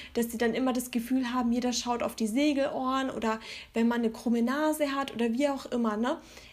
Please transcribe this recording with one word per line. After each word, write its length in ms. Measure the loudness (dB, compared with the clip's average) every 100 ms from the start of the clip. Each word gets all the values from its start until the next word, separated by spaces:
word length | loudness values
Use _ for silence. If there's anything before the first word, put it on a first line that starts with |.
| -6
Dass 160 | -2 -2
sie 80 | 2
dann 160 | 2
immer 180 | 2 0
das 180 | 0 -2
Gefühl 420 | -2 0 0 0
haben, 200 | 0 2
jeder 200 | 2 0
schaut 300 | 0 -2 0
auf 140 | -2 -2
die 100 | 0
Segelohren 840 | 2 2 2 0 0 0 0 0
oder 300 | -2 -2 -2 -6 -16 -6
wenn 140 | 0 2
man 100 | 2
eine 120 | 0
krumme 320 | -2 0 2
Nase 520 | 2 2 0 2 0
hat 180 | -2 -4
oder 200 | -2 0
wie 160 | 2 2
auch 180 | 0 -4
immer, 300 | -2 0 2
ne? 180 | 0 -2 -6 -20 -20